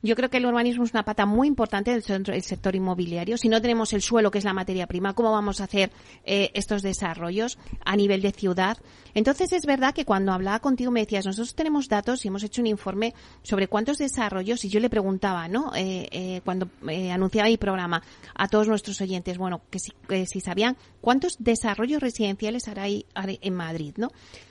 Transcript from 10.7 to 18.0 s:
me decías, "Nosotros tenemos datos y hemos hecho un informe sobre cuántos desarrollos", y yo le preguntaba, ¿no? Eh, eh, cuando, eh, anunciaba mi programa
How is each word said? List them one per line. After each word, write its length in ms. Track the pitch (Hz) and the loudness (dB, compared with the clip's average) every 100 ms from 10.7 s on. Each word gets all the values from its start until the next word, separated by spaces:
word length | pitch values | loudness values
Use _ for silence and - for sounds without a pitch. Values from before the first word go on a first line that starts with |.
| 254 247 | 0 0
me 100 | 240 | 0
decías, 240 | 214 202 | 0 -2
"Nosotros 300 | 196 196 240 | -2 -4 -6
tenemos 340 | - 320 294 269 | -4 0 0 2
datos 360 | 208 202 254 | 0 0 -2
y 40 | 202 | -2
hemos 140 | 196 | -6
hecho 200 | 208 - | -6 -2
un 40 | 233 | 0
informe 480 | 208 - 190 226 233 - - | 0 -4 -4 -4 -6 -20 -20
sobre 260 | - 202 190 | -2 0 2
cuántos 300 | 208 226 285 | 0 0 -2
desarrollos", 680 | 277 269 214 190 190 240 | -2 -2 -2 -2 -2 -2
y 60 | 202 | 0
yo 100 | 214 | 2
le 100 | 240 | 2
preguntaba, 560 | 226 190 190 202 180 165 | 2 0 0 0 -2 -2
¿no? 260 | 214 294 - | -2 -2 -2
Eh, 320 | 190 185 - | -4 -4 -8
eh, 300 | - 185 185 | -8 -8 -6
cuando, 240 | 185 185 185 - - | -4 -4 -4 -8 -8
eh, 240 | 160 185 | -6 -4
anunciaba 360 | 180 190 220 214 | 0 0 4 4
mi 80 | 226 | 4
programa 460 | 196 190 175 170 | 2 -2 -2 -4